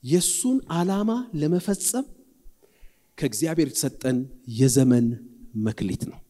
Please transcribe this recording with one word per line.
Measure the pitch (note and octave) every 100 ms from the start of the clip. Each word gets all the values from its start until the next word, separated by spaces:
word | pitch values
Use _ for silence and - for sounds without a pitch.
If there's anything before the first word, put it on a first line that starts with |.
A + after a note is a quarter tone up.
የእሱን | B2 F3 - - B3+ C4 -
ዓላማ | E3 F3 G3 G#3+ A#3 B3
ለመፈጸም | D#3+ D3 F3 F#3+ G3 - B3+ C4+ - _ _ - _ _ _ - _ _ -
ከእግዚአብሔር | C#3+ - D#3+ D#3+ D3
የተሰጠን | - C3+ - C3 B2+ C3 - -
የዘመን | A2+ C3 B2+ C3 B2 A#2 A#2 - - - A2
መክሊት | G#2+ G#2+ G2 -
ነው። | - - -